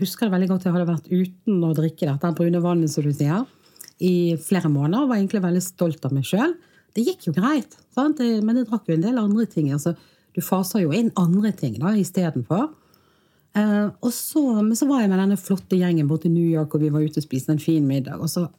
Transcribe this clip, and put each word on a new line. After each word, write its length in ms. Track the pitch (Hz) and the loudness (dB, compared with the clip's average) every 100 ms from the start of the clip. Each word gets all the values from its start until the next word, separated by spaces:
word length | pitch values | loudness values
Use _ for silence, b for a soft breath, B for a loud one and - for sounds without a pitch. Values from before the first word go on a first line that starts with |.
husker 240 | 190 - 226 | -4 -2 -2
det 80 | 180 | 0
veldig 140 | 180 | 0
godt, 140 | 185 185 | 0 0
jeg 80 | 175 | 0
hadde 160 | 170 | 0
vært 160 | 165 - | -2 -2
uten 520 | 185 185 - - 190 | -2 -2 -4 -2 0
å 100 | 165 | 0
drikke 380 | 156 160 160 156 | 0 -2 -2 -4
dette 220 | 139 175 160 | -2 -2 0
brune 260 | 170 175 | 0 2
vannet, 300 | 175 175 156 | 0 0 0
som 120 | 143 147 | 0 -2
du 60 | 143 | 0
sier, 320 | 143 185 269 B B B B B | 0 0 -4 B B B B B
i 320 | 180 175 170 160 | 0 2 2 -2
flere 320 | - 185 156 | -2 0 2
måneder, 380 | 143 147 208 285 | 2 2 0 0
og 20 | |
var 80 | 220 | 0
egentlig 180 | 196 214 180 | 0 0 0
veldig 180 | 180 | 0
stolt 400 | 180 - 175 147 | -2 -2 -4 -2
av 80 | 135 | -4
meg 160 | 139 127 | -2 0
selv. 320 | 185 311 339 B B B | 0 0 -2 B B B
Det 160 | - 247 | -4 -2
gikk 220 | 370 - | -2 -4
jo 40 | 160 | -2
greit, 400 | 226 302 - - _ - | 0 0 -4 -12 _ -2
sant? 240 | 294 302 | 0 0
Det, 240 | 240 220 | 0 0
men 160 | 214 240 | 2 0
jeg 80 | 226 | 0
drakk 220 | 220 - | -2 0
jo 60 | 165 | 0
en 80 | 196 | 0
del 100 | 254 | 0
andre 240 | 208 208 220 | 2 2 0
ting. 240 | - 147 | 0 0
Altså, 240 | 143 165 143 B B B - | 0 -2 -4 B B B -8
du 60 | |
faser 400 | - 185 185 220 | -2 -2 0 0
jo 80 | 165 | 2
inn 220 | 175 226 208 | 2 0 2
andre 380 | 170 185 214 - | 2 2 2 -2
ting 220 | 139 110 | -4 -2
da, 140 | 160 214 | 0 0
i 80 | |
stedet 400 | 185 - 170 147 120 | 0 0 -2 -2 -2
for. 260 | 170 311 - b b b b b b b 208 | -2 -2 -6 b b b b b b b -2
Eh, 320 | 214 208 208 - | 0 2 0 -4
og 80 | 247 | -4
så, 300 | 240 - 311 277 214 | -4 -4 0 2 2
men 160 | 214 226 | 2 2
så 120 | 277 | 2
var 100 | 277 | 2
jeg 80 | 208 | 2
med 80 | 185 | 2
denne 140 | 196 202 | 2 0
flotte 400 | - 196 - 185 | 0 -4 0 0
gjengen 300 | 180 165 147 | 2 2 2
bort 160 | 156 175 | 0 0
i 40 | |
New 120 | 170 | 2
York, 320 | 170 160 151 151 | 2 0 0 0
og 80 | |
vi 80 | 151 | 0
var 140 | 147 151 | 0 0
ute 140 | 156 | -2
og 60 | 147 | -6
spiste 280 | 131 127 151 | -4 -2 -2
en 80 | |
fin 240 | 156 160 143 | 0 2 2
middag, 320 | 139 127 110 | 0 -4 -6
og 80 | 160 | -6
så 180 | - 165 | -4 -4